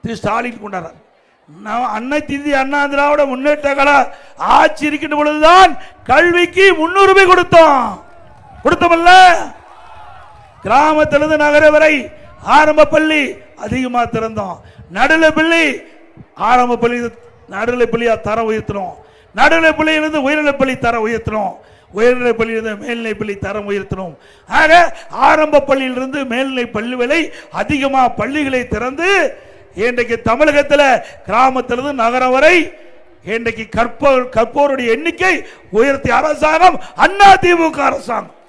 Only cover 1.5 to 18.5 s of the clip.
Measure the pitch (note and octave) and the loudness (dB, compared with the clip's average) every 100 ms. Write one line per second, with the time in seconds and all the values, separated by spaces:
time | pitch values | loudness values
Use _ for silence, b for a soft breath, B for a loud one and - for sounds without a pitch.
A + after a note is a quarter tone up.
1.5 | D#3+ G#3+ A3+ B3 G#3+ B3 D4 D4+ C#4 D4 | -20 -8 -6 -6 -6 -6 -6 -6 -8 -2
2.5 | C#4 C4+ C#4+ C#4+ C#4+ C#4+ D4 C#4 B3+ C#4+ | -2 -2 -2 -2 0 0 0 0 -2 -2
3.5 | D4 C#4+ C#4 C#4 C#4 A#3+ B B - F3+ | -2 -2 0 2 2 0 B B -10 0
4.5 | - D#4 - D4 D4 D4+ D4 D4 D4+ D#4 | 2 2 0 -6 -6 -4 -2 -2 2 6
5.5 | F#4 F#4 C#4+ B - - C4 F4 F4 F4 | 6 6 2 B -20 0 2 2 2 -2
6.5 | F4 G4 E4+ D#4+ F#4+ G4 F#4+ F#4 F#4 F4 | 2 2 4 0 2 4 6 6 4 4
7.5 | E4+ D#4+ C#4 A3+ F#3 - - - - - | 6 6 4 -2 -8 -18 -20 -20 -20 -20
8.5 | - C4+ E4+ E4+ E4 F4 F#4 F#4 E4+ - | -6 -2 0 2 2 6 8 8 4 -4
9.5 | - - - - - - - - - - | -16 -20 -20 -20 -20 -20 -20 -20 -20 -20
10.5 | - F#3+ B3 D4+ D4+ D4+ C#4+ D4+ D4+ D4 | -14 0 2 2 2 2 0 0 0 2
11.5 | D4 D4+ D4+ D#4 D4 G#3+ - B - - | 4 4 4 2 0 -6 -18 B -16 2
12.5 | C4 D4+ D4+ D4+ D#4 D#4 D#4 C4 - - | 4 4 4 4 2 0 0 -2 -8 -20
13.5 | - G#3+ B3 B3+ B3 A#3 A3+ A3 G#3+ G3 | -16 -8 -6 -4 -4 -4 -4 -6 -8 -10
14.5 | E3+ b b - F3 C4+ D#4+ D#4+ D#4 D#4+ | -12 b b -14 -2 0 4 4 2 0
15.5 | E4 D#4 B3+ - - - - - - G#3 | 2 0 -4 -14 -20 -20 -20 -20 -6 0
16.5 | B3 B3 A#3 A#3 A#3+ A#3+ - - _ - | 2 2 0 -2 -2 -8 -12 -20 _ -16
17.5 | F#3+ A3+ B3 A#3 A#3 A#3 A3 G#3 A3 A3 | -6 -6 -2 -4 -2 -2 -4 -4 -6 -4